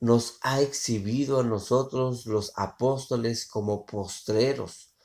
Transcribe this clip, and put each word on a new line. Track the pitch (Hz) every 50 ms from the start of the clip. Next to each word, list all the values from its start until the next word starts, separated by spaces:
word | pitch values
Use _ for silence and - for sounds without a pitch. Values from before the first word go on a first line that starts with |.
nos | 120 117 120 120 117 - - -
ha | - 131 135 139
exhibido | 143 135 - - - - 113 107 95 104 117 135 143 135 139 131
a | 123
nosotros | 117 110 98 98 - 123 131 131 135 - 131 127 127 123 - -
los | 110 107 107 104 - -
apóstoles | - 98 90 - - 120 131 135 131 - - 127 117 117 117 117 117 -
como | - - 110 104 104 104 104 -
postreros, | - - 104 95 90 - - - - 107 110 123 135 135 - 98 87 - - - _ _ _ _